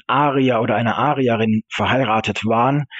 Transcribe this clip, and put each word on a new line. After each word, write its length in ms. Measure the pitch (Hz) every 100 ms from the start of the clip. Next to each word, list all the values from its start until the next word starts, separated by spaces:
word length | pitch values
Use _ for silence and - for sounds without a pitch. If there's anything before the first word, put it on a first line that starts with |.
| -
Arier 540 | 127 147 139 131 117
oder 140 | 113 107
einer 200 | 117 101
Arierin 640 | 131 139 127 113 110 110 -
verheiratet 760 | - 101 127 127 110 110 104 107
waren, 400 | 113 123 143 139